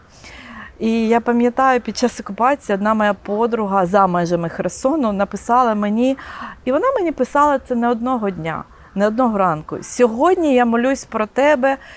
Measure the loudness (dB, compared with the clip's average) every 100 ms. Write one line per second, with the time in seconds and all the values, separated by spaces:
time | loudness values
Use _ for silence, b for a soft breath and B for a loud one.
0 | -20 B B B B B B -6 -2 0
1 | 2 2 2 2 2 2 2 2 -2 -2
2 | -2 -2 -6 -2 0 0 0 0 0 2
3 | 0 -2 -4 -2 -2 -2 0 0 2 4
4 | 4 2 0 -2 -2 -4 -6 -2 -2 0
5 | 0 -2 -2 -2 0 2 2 0 0 0
6 | 0 -2 B B -16 B -2 0 0 0
7 | 0 -2 0 2 2 0 -2 -2 0 0
8 | -2 -2 -2 -4 -6 -8 -10 B B -2
9 | 0 2 0 2 0 -2 -6 -8 -2 2
10 | 2 2 2 2 2 2 2 2 0 -2
11 | -4 -6 -4 0 2 2 0 -2 B